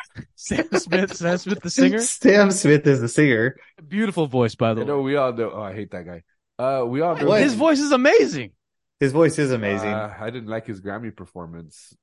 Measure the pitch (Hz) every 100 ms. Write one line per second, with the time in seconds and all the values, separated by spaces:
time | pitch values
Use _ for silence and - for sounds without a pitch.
0 | - - - _ - - 320 185 - 180
1 | 190 - 170 180 190 202 175 - 180 214
2 | 240 - - 202 202 190 147 147 147 135
3 | 117 - 151 113 120 - _ _ 151 190
4 | 220 175 151 127 117 - 113 110 110 143
5 | 135 143 131 117 110 101 104 98 101 95
6 | 87 87 - _ _ - 127 135 120 127
7 | 170 156 147 208 277 220 320 285 294 262
8 | 269 427 - 143 110 _ _ _ _ _
9 | 139 139 160 156 143 123 101 101 107 107
10 | 107 101 110 123 110 110 110 98 98 101
11 | 117 104 92 92 85 82 82 - - _